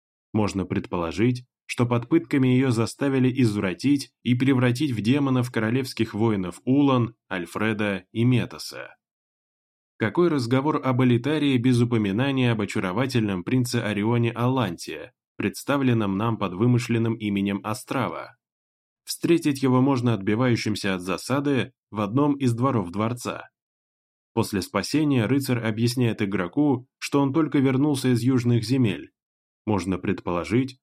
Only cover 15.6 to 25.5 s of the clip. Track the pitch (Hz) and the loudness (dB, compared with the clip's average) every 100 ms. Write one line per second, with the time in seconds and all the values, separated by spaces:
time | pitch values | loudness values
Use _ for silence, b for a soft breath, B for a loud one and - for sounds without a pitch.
15.6 | - 139 131 117 104 98 113 110 98 90 | -4 0 2 2 0 0 -2 -2 -4 0
16.6 | 120 123 120 117 113 113 107 101 101 98 | 2 2 2 -2 -2 -2 -2 -2 -2 -2
17.6 | 95 110 - 139 104 73 - - _ _ | -6 -8 -6 -4 -4 -6 -14 -20 _ _
18.6 | _ _ _ _ - - 156 165 151 139 | _ _ _ _ -14 -6 0 2 2 0
19.6 | 135 127 131 135 120 110 95 107 127 113 | 2 4 4 2 0 0 0 0 2 0
20.6 | 107 101 104 95 90 90 - 135 143 135 | 0 -4 -2 -4 -2 -6 -2 -2 0 0
21.6 | 98 - _ 101 101 120 147 139 135 113 | -2 -8 _ -4 -2 2 2 2 0 0
22.6 | 131 120 87 92 110 123 107 82 - _ | 0 0 -2 -2 -2 -4 -8 -10 -12 _
23.6 | _ _ _ _ _ _ _ - 104 98 | _ _ _ _ _ _ _ -4 -2 -2
24.6 | 90 101 95 147 151 135 104 139 135 | -4 -4 -2 0 2 2 2 0 0